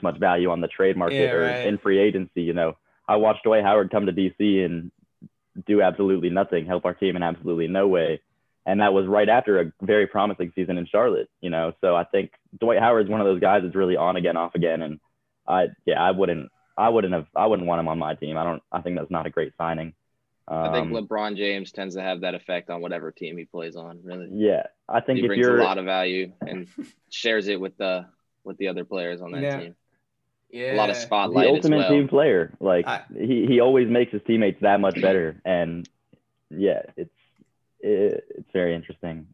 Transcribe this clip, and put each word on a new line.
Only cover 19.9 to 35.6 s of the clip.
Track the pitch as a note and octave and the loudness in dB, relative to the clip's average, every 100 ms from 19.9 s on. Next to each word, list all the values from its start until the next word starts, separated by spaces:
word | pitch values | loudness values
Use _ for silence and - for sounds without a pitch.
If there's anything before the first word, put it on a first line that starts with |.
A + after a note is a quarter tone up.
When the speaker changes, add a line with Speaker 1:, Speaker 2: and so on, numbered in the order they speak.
| - _ _ _ _ - | -14 _ _ _ _ -10
Speaker 3:
I | D#2+ D#2+ | -4 -2
think | - - A2+ | -2 -4 -6
Speaker 1:
Um, | G#2 | -6
Speaker 3:
LeBron | G#2+ G#2+ G2+ | -4 -4 -4
James | G2+ G2 F#2 | -4 -4 -8
tends | - F#2+ F#2 | -10 -10 -8
to | |
have | F#2 F2+ | -6 -6
that | F2+ F2+ | -6 -8
effect | - F2+ E2+ | -6 -8 -6
on | E2+ | -10
whatever | E2+ E2+ D#2+ | -8 -8 -10
team | - E2 E2+ | -12 -12 -12
he | |
plays | D#2+ F2 E2 E2+ | -14 -12 -12 -12
on, | E2 E2+ | -18 -18
really. | F2+ F2+ F2 | -16 -14 -10
Speaker 1:
Yeah, | G2+ G#2+ F2+ - _ - | 0 2 2 -2 _ -4
I | A#2 | -4
think | - C3 | -2 -2
Speaker 3:
He | A2+ | 0
Speaker 1:
if | |
Speaker 3:
brings | G2 B2 | 2 4
a | |
Speaker 1:
you're | A#2+ | 4
Speaker 3:
lot | F#2+ F#2+ | 2 0
of | |
value | F#2 F#2+ F#2 F#2 F#2 - | -2 -2 0 -2 -6 -10
and | - F#2 F2+ - - | -12 -10 -12 -14 -18
Speaker 1:
<laughs> | _ _ | _ _
Speaker 3:
shares | - A#2 A2 G2 | -6 -2 0 -2
it | G2 | -4
with | F#2+ - | -6 -6
the, | F#2+ F#2 F2+ _ _ _ G2 | -4 -4 -6 _ _ _ -16
with | F#2+ | -8
the | G2 | -6
other | F2+ F2 | -6 -8
players | F#2+ F2 F2 | -8 -6 -8
on | F2+ | -10
that | A2 | -8
Speaker 2:
Yeah. | C#3+ C#3 | -6 -6
Speaker 3:
team. | - - _ _ _ _ _ _ _ | -10 -18 _ _ _ _ _ _ _
Speaker 2:
Yeah. | A#2+ B2+ C3 | -10 -4 0
Speaker 3:
A | |
lot | G#2+ | 0
of | G2+ | -2
Speaker 1:
the | |
Speaker 3:
spotlight | - G#2 G2 B2+ B2 | -2 0 2 4 6
as | D3+ | 6
Speaker 1:
ultimate | E3+ D3+ | 4 2
Speaker 3:
well. | C#3 | 4
Speaker 1:
team | C#3+ C#3 | 4 4
player. | C#3 D3+ F#2+ D#2+ - | 4 4 4 0 -4
Like, | F#2+ F2+ G#2+ | 0 2 0
Speaker 2:
I | G#2+ - | -4 -8
Speaker 1:
he, | G#2+ A2 B2 A2 | -6 -2 0 4
he | A#2+ | 4
always | B2 C3 A#2+ | 6 6 4
makes | A#2+ A#2+ | 2 0
his | G#2 - | -2 0
teammates | A2+ G#2 - | 2 2 2
that | G#2 G2+ | 2 4
much | G2 F2+ | 2 2
better. | F#2+ F#2+ D#2+ D#2 | 2 2 0 -4
And | F#2 F2+ | -2 0